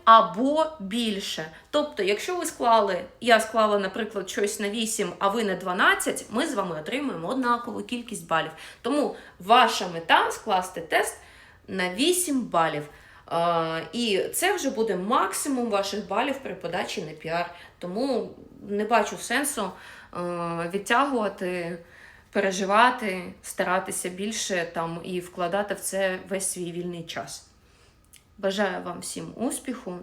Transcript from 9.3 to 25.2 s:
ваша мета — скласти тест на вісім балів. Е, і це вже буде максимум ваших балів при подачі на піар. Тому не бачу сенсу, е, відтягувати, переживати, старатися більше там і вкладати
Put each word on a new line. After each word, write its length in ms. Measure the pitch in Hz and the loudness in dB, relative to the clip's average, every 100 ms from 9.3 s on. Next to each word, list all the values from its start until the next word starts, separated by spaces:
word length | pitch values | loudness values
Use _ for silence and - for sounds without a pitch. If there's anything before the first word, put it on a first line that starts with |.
| - | -4
ваша 480 | 185 247 226 - 190 | 6 8 6 4 -4
мета — 440 | 165 165 311 466 | -4 4 4 4
скласти 500 | - - 185 180 170 | -2 0 0 0 -6
тест 360 | - 349 440 - - - - - - | 0 0 0 -6 -16 -20 -20 -20 -8
на 260 | 190 180 | -2 -2
вісім 480 | 185 311 359 - 269 | 2 2 2 0 -2
балів. 420 | 180 170 160 151 151 - - - - | 0 2 2 0 -6 -14 -20 -20 -4
Е, 560 | 170 170 165 160 165 160 | 0 2 2 0 -2 -4
і 300 | 240 233 190 - | -2 0 0 0
це 200 | - 370 | 0 0
вже 160 | 370 277 | 2 0
буде 260 | - 220 180 | 0 0 0
максимум 760 | 190 285 381 - 302 262 233 | 2 2 2 -2 -2 -2 0
ваших 380 | 202 196 208 185 | 0 0 -4 -4
балів 280 | 202 285 262 | -2 -2 -4
при 120 | 208 180 | -8 -8
подачі 460 | 170 175 233 - | -6 -4 -4 -6
на 100 | 156 | -8
піар. 420 | 151 160 170 170 - - - | -8 -4 -4 -4 -8 -20 -12
Тому 520 | 180 196 277 226 185 - - - 196 | -8 -2 0 -2 -4 -10 -20 -16 -6
не 160 | 202 208 | -2 4
бачу 320 | 233 208 185 | 4 4 -4
сенсу, 460 | - 247 277 - | -2 -2 0 -2
е, 560 | 190 - - - - - 175 175 170 170 170 | -6 -8 -18 -20 -12 -8 -6 -4 -4 -4 -4
відтягувати, 1040 | 196 - 233 285 247 208 - 180 180 170 170 - - - - - | -4 2 2 2 0 -2 -4 -4 -4 -6 -8 -14 -20 -20 -20 -6
переживати, 1040 | 214 190 190 190 208 247 247 214 185 175 - | 0 0 0 2 6 6 4 -2 -4 -8 -12
старатися 680 | - - 180 185 190 190 185 | -8 -4 0 0 -2 -6 -6
більше 600 | 185 208 220 - 180 170 | -6 -6 -4 -2 -2 -2
там 260 | 175 165 170 | -4 -4 -6
і 160 | 165 | -6
вкладати 540 | 180 | -6